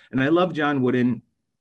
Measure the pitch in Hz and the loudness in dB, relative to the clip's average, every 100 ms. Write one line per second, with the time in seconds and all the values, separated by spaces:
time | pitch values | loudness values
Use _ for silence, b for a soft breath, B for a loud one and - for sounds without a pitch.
0 | b 131 135 170 180 147 147 143 123 123 | b -2 0 2 0 -2 -2 0 0 2
1 | 123 120 - _ _ _ | 0 -2 -10 _ _ _